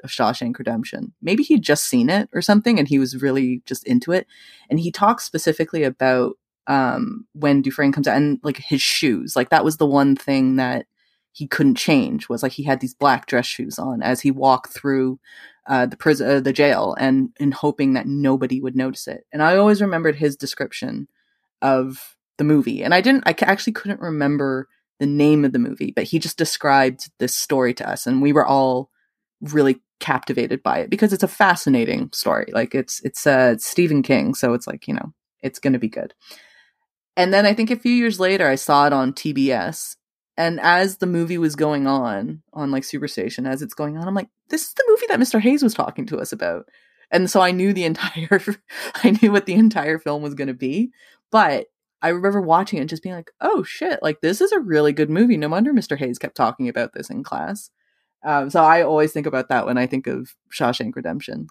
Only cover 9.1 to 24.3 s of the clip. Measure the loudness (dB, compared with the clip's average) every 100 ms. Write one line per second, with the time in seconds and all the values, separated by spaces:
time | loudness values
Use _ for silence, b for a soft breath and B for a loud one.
9.1 | 0 -2 -4 2 2 2 2 2 4 4
10.1 | 2 0 0 2 2 0 -4 -8 _ _
11.1 | _ _ -14 -8 2 2 2 2 2 2
12.1 | -4 -6 -4 -4 -6 -2 -2 -4 0 2
13.1 | 2 0 -2 -2 -6 -8 -8 -8 -4 -2
14.1 | 0 0 2 2 2 0 -8 -2 0 0
15.1 | -4 B B B B -4 -2 -2 0 0
16.1 | 2 2 2 2 2 4 4 0 -2 2
17.1 | 2 0 -2 -2 0 -4 0 0 0 -2
18.1 | -2 0 0 0 -4 -4 -2 -4 -6 -12
19.1 | -14 -12 -2 2 4 4 4 2 0 0
20.1 | 0 -2 -2 -8 -8 -10 -8 -10 -10 -12
21.1 | _ _ _ _ _ 0 0 0 -8 -18
22.1 | _ _ -4 2 2 2 -2 2 2 4
23.1 | 2 2 0 0 0 -2 -6 -8 -8 -6
24.1 | -2 0